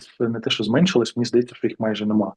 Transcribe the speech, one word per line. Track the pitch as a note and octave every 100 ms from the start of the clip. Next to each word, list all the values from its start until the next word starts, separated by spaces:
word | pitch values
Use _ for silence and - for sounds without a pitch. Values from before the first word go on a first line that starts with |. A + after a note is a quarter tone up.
| - -
не | A#2 A2+
те, | B2+
що | -
зменшилась, | G#2+ C3+ F3+ B2 A2 A#2+
мені |
здається, | A2+ A#2+ B2
що | - A#2
їх | -
майже | A2 G#2 G#2+
нема. | G#2+ F2+